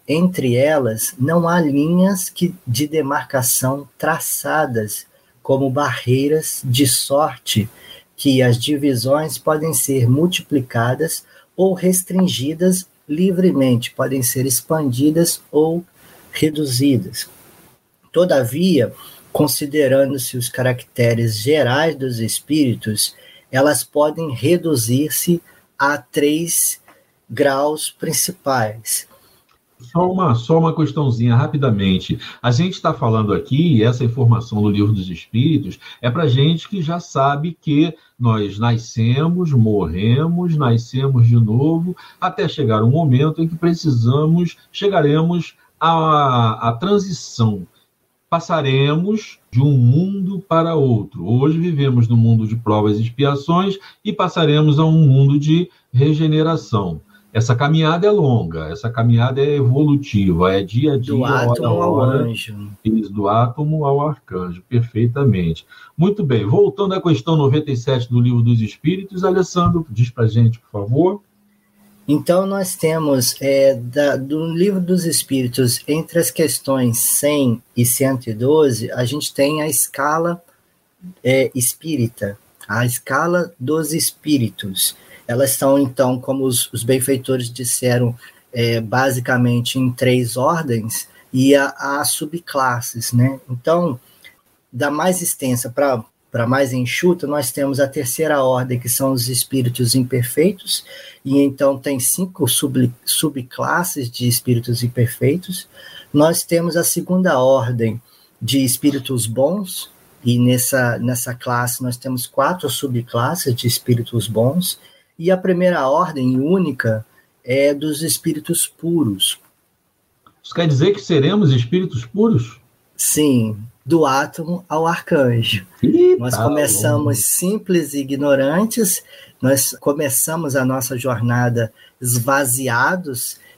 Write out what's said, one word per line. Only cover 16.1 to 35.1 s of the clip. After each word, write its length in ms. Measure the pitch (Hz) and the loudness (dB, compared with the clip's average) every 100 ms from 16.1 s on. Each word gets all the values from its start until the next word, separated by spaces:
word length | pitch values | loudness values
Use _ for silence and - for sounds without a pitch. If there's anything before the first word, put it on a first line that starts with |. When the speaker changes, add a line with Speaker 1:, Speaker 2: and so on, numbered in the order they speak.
| - - | -20 -16
Speaker 1:
reduzidas. 960 | - 156 151 143 123 143 120 92 - - - - - _ _ _ _ _ | -2 -2 0 -2 0 2 2 -2 -10 -14 -16 -20 -20 _ _ _ _ _
Todavia, 840 | 165 180 143 117 143 185 143 110 - - - - | 0 2 2 0 0 2 2 2 -4 -20 -20 -6
considerando-se 1040 | - 147 - 147 151 135 135 135 131 - 127 | 0 0 0 -2 0 2 4 2 -2 -6 -6
os 120 | 120 | -6
caracteres 880 | - 127 123 - - 117 117 113 107 | -2 -2 -2 -6 0 0 2 -2 -2
gerais 560 | 117 151 120 139 165 | 0 2 2 2 0
dos 240 | 139 131 117 | -2 -6 -4
espíritos, 960 | 110 - - 156 131 104 107 107 - - - - _ | -4 -6 -2 0 2 0 -4 -4 -4 -8 -20 -20 _
elas 360 | 131 147 143 | 0 2 0
podem 500 | - 147 151 156 160 | -2 0 0 0 -8
reduzir-se 1080 | 120 147 180 160 131 110 127 151 - 175 170 - _ _ - | -4 0 0 2 -2 0 0 0 -2 0 0 -2 _ _ -4
a 180 | 139 143 | -2 -2
três 840 | - 160 147 156 165 - - - _ _ _ _ _ | -4 0 0 0 -2 -2 -2 -6 _ _ _ _ _
graus 600 | 120 139 135 147 156 - | -2 0 2 0 -2 -8
principais." 1160 | - 165 156 - 180 139 127 107 113 - - - _ _ _ _ _ _ _ | -8 -6 -4 -4 -6 -2 -2 -2 -6 -8 -8 -8 _ _ _ _ _ _ _
Speaker 2:
Só 320 | 123 165 180 | -4 0 0
uma, 240 | 185 165 | 0 0
só 240 | 117 - 160 | 0 2 2
uma 160 | 165 | 2
questãozinha, 600 | 160 147 156 135 117 120 117 | 0 -2 0 0 2 2 2
rapidamente. 840 | 151 147 123 101 95 92 - - - - | 2 0 0 2 2 0 -2 -8 -10 -6
A 80 | 123 | 0
gente 320 | 120 180 - | 0 0 -2
tá 100 | 165 | -4
falando 400 | - 120 110 104 | -2 0 0 0
aqui, 440 | 87 - 131 170 117 | -2 0 0 4 4
e 60 | |
essa 180 | 113 120 | 4 2
informação 580 | 120 131 117 117 - 107 | -2 2 2 2 0 0
do 80 | 104 | 0
Livro 240 | 101 104 | 2 2
dos 160 | 101 | 0
Espíritos, 680 | 92 | -4